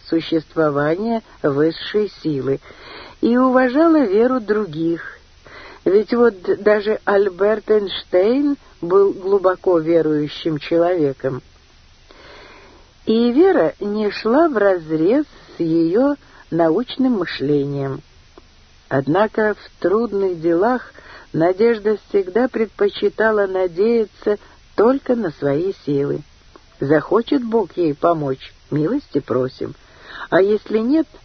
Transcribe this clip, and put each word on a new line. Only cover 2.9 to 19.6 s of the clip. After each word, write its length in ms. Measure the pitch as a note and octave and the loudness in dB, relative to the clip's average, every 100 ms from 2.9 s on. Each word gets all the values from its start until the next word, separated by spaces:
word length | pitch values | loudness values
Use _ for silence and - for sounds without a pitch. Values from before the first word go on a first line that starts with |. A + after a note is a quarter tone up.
| - - - | -20 -20 -4
и 160 | A3+ B3 | 0 2
уважала 680 | C4 B3+ B3+ C4 E4 D#4+ A#3 | 4 2 2 2 4 4 2
веру 340 | G3+ B3 C4 | 2 2 0
других, 800 | G#3 G#3 G3 D3+ E3 E3 - - _ _ - - - - - | -2 -4 -4 -4 -4 -4 -8 -18 _ _ -20 -20 -20 -6 0
ведь 280 | G3 G#3 | 2 2
вот 220 | A#3+ A#3+ G3 | 2 2 2
даже 580 | F#3 F#3+ G3+ G#3+ G3+ A3 - | -4 0 2 2 0 -4 0
Альберт 640 | G3+ G3+ F3 G3+ G#3+ G#3 | 0 0 0 0 0 0
Эйнштейн 880 | G#3+ G3 - - F3+ G3+ C4 C#4+ C#4 - - | 0 0 -8 -2 0 2 2 0 -2 -8 -12
был 320 | E3+ F#3+ G3 | 0 2 2
глубоко 640 | G3 F#3 G3+ F#3 F3+ F#3+ F3 | 0 -2 0 2 0 0 0
верующим 800 | D#3+ E3+ D#3 D3+ D3 - E3+ D3+ | 2 2 2 0 -2 -6 -6 -6
человеком. 840 | - E3 E3+ F3+ C#3+ C3 C3+ B2+ - _ _ _ _ _ _ - - - - - - - - _ - | -2 0 2 0 -2 -2 -6 -8 -12 _ _ _ _ _ _ -20 -20 -20 -20 -20 -20 -20 -20 _ -2
И 260 | A3 A#3+ | 2 2
вера 420 | A#3+ F#4+ D#4+ D#3+ - | 4 4 4 0 -2
не 300 | G#3 G#3 G#3 | -6 -4 -4
шла 400 | - A3 C4 E4 | -4 0 2 2
вразрез 760 | A3+ G3+ F3+ D#3 D#3 E3 C#4 D4+ - - - | 2 2 0 -2 0 2 2 -2 -10 -20 -6
с 20 | |
ее 560 | E3+ E3 E3 G3 C#4 C#4+ - - - | -2 0 2 2 0 -2 -10 -20 -8
научным 720 | E3 E3 E3 B3+ - C4 A3+ | 0 2 0 -2 -2 0 0
мышлением. 800 | E3 - C#3 D3 C#3 C#3 C3+ C#3 - - _ - _ _ _ _ _ | -4 -4 -2 0 -2 -4 -6 -8 -14 -20 _ -20 _ _ _ _ _
Однако 640 | C3+ C#3 F3 G#3+ - G#3+ | -4 0 0 0 0 -2
в 280 | G3+ | -2